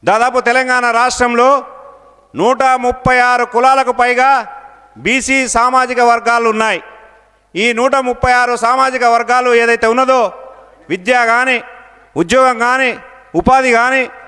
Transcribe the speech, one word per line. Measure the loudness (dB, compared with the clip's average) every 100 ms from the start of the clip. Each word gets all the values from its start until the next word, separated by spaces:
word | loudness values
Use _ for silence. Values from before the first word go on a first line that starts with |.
| 0
దాదాపు | 0 0 0 0
తెలంగాణ | 0 0 0 0 0
రాష్ట్రంలో | 0 0 -2 2 2 2 -2 -20 -20 -20 -20 _ _ -4
నూట | -2 0
ముప్పై | 0 0 -2 -2 0 2
ఆరు | 2 0 -2
కులాలకు | 0 2 2 0 0
పైగా | 0 2 2 0 -2 -14 -20 -20 _ -10
బీసీ | -4 -4 -2 -2 0
సామాజిక | 0 0 0 0 0
వర్గాలు | 2 2 0 0 0
ఉన్నాయి. | -2 -2 -4 -8 -20 -20 _ _ _ _
ఈ | -4 -2 0
నూట | 0 0 -2
ముప్పై | -4 0
ఆరు | 0 0 -2
సామాజిక | -2 0 0 0
వర్గాలు | 0 0 0 0 2 0
ఏదైతే | 2 0 0
ఉన్నదో | 0 2 0 0 -6 -20 -20 -20 _ -8
విద్య | -6 0 0 2
కానీ, | 0 0 -4 -6 -20 -20 -20 _ -6
ఉద్యోగం | 0 2 2 2
కానీ, | -2 0 -2 -4 -14 -20 -8 -4
ఉపాధి | 2 2 2 2
కానీ | 2 -2 -4 -10